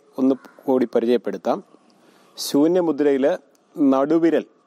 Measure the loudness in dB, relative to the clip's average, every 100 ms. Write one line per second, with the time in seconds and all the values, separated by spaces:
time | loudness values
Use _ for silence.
0 | -10 -2 -2 -2 -6 -10 -2 -2 0 -2
1 | 0 0 -2 -6 -6 -6 -8 _ _ _
2 | _ _ _ -14 -4 0 2 2 0 0
3 | 0 2 0 -2 -10 _ _ -2 0 2
4 | 2 2 2 0 -4 _